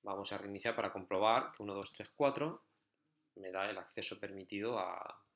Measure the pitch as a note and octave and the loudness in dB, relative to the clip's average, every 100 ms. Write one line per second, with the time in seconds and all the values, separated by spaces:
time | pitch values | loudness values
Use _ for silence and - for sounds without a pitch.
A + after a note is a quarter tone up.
0 | G#2 G2 G2 G2 G2+ G2 A#2 A2+ G#2 G2+ | -2 -4 -2 -4 -4 -2 0 2 0 -2
1 | F#2 F#2+ G#2+ A#2+ - - G#2 G2 F#2+ - | 0 4 8 6 4 -6 -6 -4 -6 -8
2 | G2+ - C#3 C#3 D3+ D#3 _ _ _ _ | -14 2 2 4 -2 -4 _ _ _ _
3 | _ _ _ - F#2+ F#2+ G2+ F#2+ F2 - | _ _ _ -12 -6 0 0 -2 -6 -6
4 | G2 G2+ G2 G2 F#2 G2+ A2 A2+ F2+ F2 | -6 -6 -8 -8 -6 -4 0 0 -2 -4
5 | - - _ | -8 -12 _